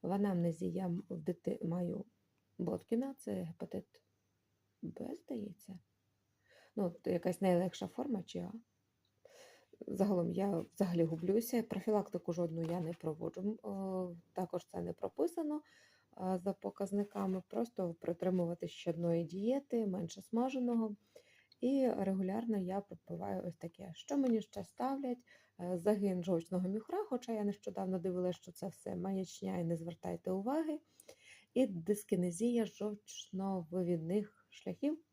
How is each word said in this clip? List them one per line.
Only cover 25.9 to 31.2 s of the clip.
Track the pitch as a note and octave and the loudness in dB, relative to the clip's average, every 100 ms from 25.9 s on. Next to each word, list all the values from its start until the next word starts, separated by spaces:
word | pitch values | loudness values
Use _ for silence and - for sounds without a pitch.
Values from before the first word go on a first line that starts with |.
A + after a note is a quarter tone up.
| G#3 G3+ F3+ | 4 4 0
жовчного | F3 E3+ E3 F#3 F#3 | 2 2 2 0 0
міхура, | G#3 A3+ F#4 | -2 -2 -2
хоча | G#4+ B3 - | 0 -2 -2
я | A3+ | 0
нещодавно | G3+ G3+ - F#3+ F#3+ F#3 | 0 -2 -6 -4 0 0
дивилася, | F3+ F3+ F3+ F3 | 0 2 0 0
що | - | -8
це | - G3 | -8 -8
все | - - F#3 | -6 -6 -4
маячня | F#3 F#3+ F#3 - F#3+ F#3 | -2 -2 -2 -4 -4 0
і | |
не | E3 E3+ | 0 0
звертайте | E3 E3+ F3+ E3+ - | -2 -8 -6 -4 -2
уваги. | F#3 G3+ D4 D#4+ D#4 _ _ - - | -2 0 0 0 -4 _ _ -20 -20